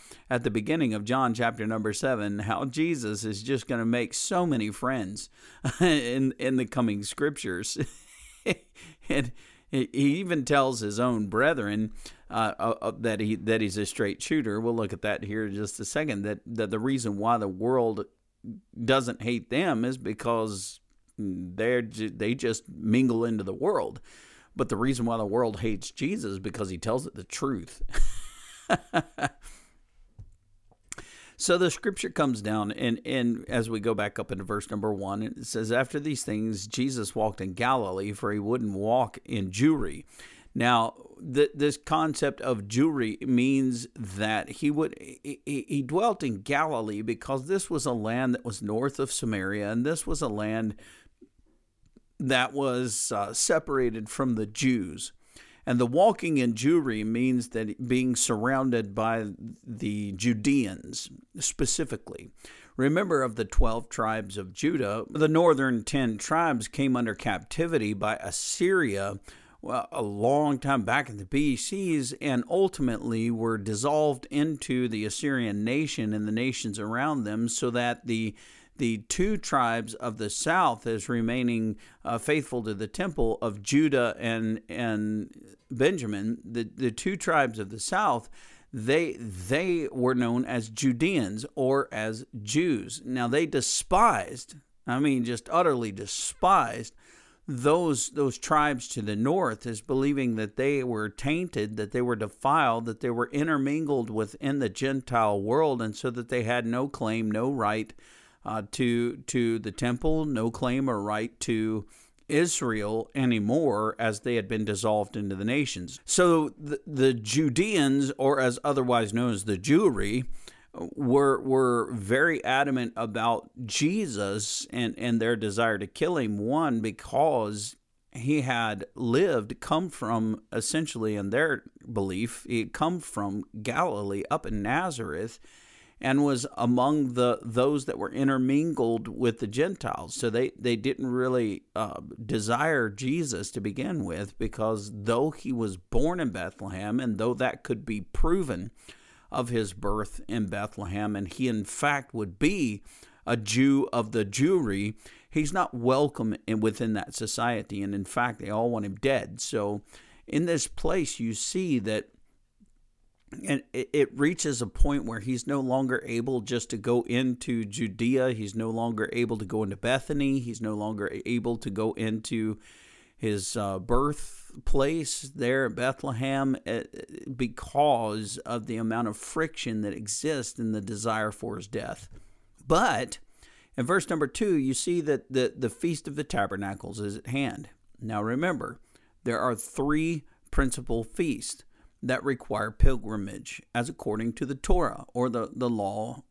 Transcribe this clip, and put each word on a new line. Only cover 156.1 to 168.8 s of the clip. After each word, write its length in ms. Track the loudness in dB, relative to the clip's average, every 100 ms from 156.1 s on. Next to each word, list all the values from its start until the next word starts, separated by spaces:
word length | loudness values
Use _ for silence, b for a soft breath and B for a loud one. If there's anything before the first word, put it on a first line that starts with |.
| 0 -2 -2 -2
in, 140 | 0
within 360 | 2 0 -2 -2
that 200 | -4 -6
society. 640 | -4 -2 0 -2 -4 -6
And 140 | -4 -4
in 80 |
fact, 360 | -2 -2 -2 -2
they 100 | -4
all 200 | 0 0
want 160 | 0 -4
him 100 | -2
dead. 440 | 0 0 -2 -8
So 440 | -4 -2 -2 -4 -8 B B B B
in 200 | 0 2
this 200 | 0 -2
place, 540 | -2 0 0 -2 -4
you 120 | -4
see 460 | -4 -4 -2 0 0
that, 300 | 0 -2 -4 _ _ _ _ _ _ _ _ _ _ _ -18 -8 -2
and 140 | -2 -2
it, 160 | -6 0
it 260 | 2 2 2
reaches 420 | 0 2 -2 -2
a 60 | 0
point 380 | 4 4 4 -2
where 140 | -4
he's 280 | -4 -4 -2
no 120 | -2
longer 440 | 2 2 2 -2 -2
able 360 | -2 0 -2
just 280 | -2 -4 -2
to 80 | -4
go 240 | 0 2
into 640 | 2 0 0 -2 -2 -4 -2
Judea. 680 | -2 -4 0 2 4 2
He's 200 | 0 -4
no 160 | -4 -2
longer 400 | -2